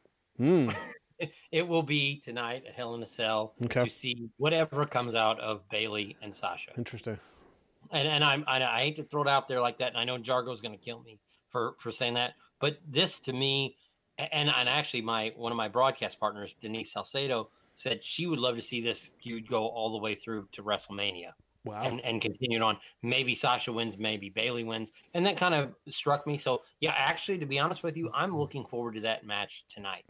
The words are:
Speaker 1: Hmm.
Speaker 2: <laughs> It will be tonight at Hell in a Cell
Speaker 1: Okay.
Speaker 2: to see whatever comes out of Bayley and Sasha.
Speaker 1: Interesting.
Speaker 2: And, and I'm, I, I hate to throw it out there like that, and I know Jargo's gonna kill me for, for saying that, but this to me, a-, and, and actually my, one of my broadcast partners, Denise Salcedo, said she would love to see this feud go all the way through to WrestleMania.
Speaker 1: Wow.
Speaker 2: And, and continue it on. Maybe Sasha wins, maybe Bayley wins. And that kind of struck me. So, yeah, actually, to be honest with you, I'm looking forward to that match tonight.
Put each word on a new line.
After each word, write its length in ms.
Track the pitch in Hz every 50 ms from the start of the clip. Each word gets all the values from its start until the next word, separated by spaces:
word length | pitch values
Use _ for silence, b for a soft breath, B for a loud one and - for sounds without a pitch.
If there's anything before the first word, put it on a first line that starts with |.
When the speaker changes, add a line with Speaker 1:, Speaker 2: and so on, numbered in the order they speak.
| _ _ _ _ _ _ _
Speaker 1:
Hmm. 340 | - 123 147 185 170 131 113 101
Speaker 2:
<laughs> 60 | - - - - - _ _ _ - 170 151 b b b b -
It 160 | 160 180 175
will 160 | 170 165 156
be 340 | 139 151 147 143 139 139 143
tonight 460 | - 127 117 123 120 117 120 135 131
at 80 | 113 -
Hell 220 | 127 123 117 117
in 60 | 117 117
a 20 |
Cell 480 | - - - 113 110 110 107 110 110 - - 120
Speaker 1:
Okay. 180 | 117 - 123 123
Speaker 2:
to 60 | 113
see 380 | - - - 127 120 120 117 113 - -
whatever 460 | 135 156 165 160 160 156 135 143 147
comes 300 | 143 - 127 123 120 110
out 240 | 113 110 110 110 110
of 300 | 120 110 107 101 - -
Bayley 480 | 110 104 110 110 104 107 104 101 - -
and 140 | 110 104 98
Sasha. 380 | - - 92 87 - - - -
Speaker 1:
Interesting. 400 | 120 120 - - 110 - 117 107 - b b b b b b b b b b b _ _ - -
Speaker 2:
And, 160 | 151 139 156
and 160 | 151 143 151
I'm, 180 | 147 139 147 151 135
I, 120 | 131 131
I 200 | 131 123 113 117
hate 160 | 131 151 151
to 80 | 156 147
throw 180 | - - 147 143
it 60 | 139
out 180 | 139 135 131
there 140 | - 131 123
like 180 | 123 123 120 -
that, 120 | 127 123
and 80 | 113 117
I 40 | 120
know 140 | 123 127 123
Jargo's 420 | 110 120 127 127 120 123 123 104
gonna 180 | 110 113 107 -
kill 220 | - 120 117 117
me 200 | 120 117 110 104 _ _ _ _ _ _
for, 280 | - 123 113 127 - -
for 140 | - 120 110
saying 220 | - 127 120 120
that, 180 | 120 123 123 - _ - _ _ -
but 200 | 131 147 147 - - 151
this 320 | 127 147 185 165 - -
to 120 | - 135 123
me, 440 | 127 135 135 135 139 135 123 - _ _ _ _ _ _ _ _ -
a-, 160 | 143 - -
and, 160 | 147 143 147 127
and 160 | 123 123 123
actually 340 | 135 151 147 - - 123 110
my, 300 | 113 117 110 110 113 -
one 160 | - 117 117 117
of 40 |
my 120 | 117 110 104
broadcast 500 | 98 123 131 135 131 - 120 - - -
partners, 380 | 110 104 104 104 101 95 - -
Denise 320 | - 107 110 113 104 - -
Salcedo, 540 | 104 98 - - 139 139 135 127 113 107 - _ _ _ _ -
said 280 | - - 135 117 107 -
she 240 | - - - 175
would 140 | 175 160 127
love 160 | 120 127 120
to 60 | 117 113
see 180 | - 127 120
this 320 | 113 117 110 - - - - _ -
feud 240 | 120 117 113 110
go 200 | 107 123 110 110 113
all 220 | 113 117 110 113 110
the 60 | 107
way 180 | 104 110 104
through 320 | - - - 110 107 98 -
to 120 | - - 101
WrestleMania. 680 | 107 104 95 - - 101 101 101 101 92 87 87 - - _ - _ _ _ -
Speaker 1:
Wow. 180 | 107 104 104 117
Speaker 2:
And, 160 | 117 113 127
and 200 | 123 123 113 110
continue 380 | - 110 98 - 131 123 117 113
it 40 | 113
on. 160 | 110 107 - b b b b -
Maybe 320 | 120 127 131 135 127 120
Sasha 360 | - - 127 123 117 - 127 117
wins, 240 | 113 117 113 98
maybe 320 | 95 110 110 110 101 101 98
Bayley 360 | 92 110 110 127 120 120 113
wins. 280 | 113 113 113 113 - b b b b -
And 100 | 175 180
that 100 | 202 185
kind 180 | - 185 180 165
of 180 | 151 139 120 - _ - -
struck 380 | - - - 147 143 143 -
me. 100 | 151 147
So, 260 | 143 - 135 127 120 b b b -
yeah, 140 | 151 156 -
actually, 420 | 143 135 143 170 - - - 196 175
to 80 | 151
be 140 | 135 135 139
honest 240 | 147 165 - - -
with 120 | 165 151
you, 140 | 165 165 - -
I'm 240 | 135 165 196 180
looking 280 | 151 147 - - 139 110
forward 320 | - - 120 120 117 107
to 40 | 110 107
that 220 | 113 113 - -
match 400 | 104 104 101 101 - - - - -
tonight. 360 | - 107 101 98 92 85 - -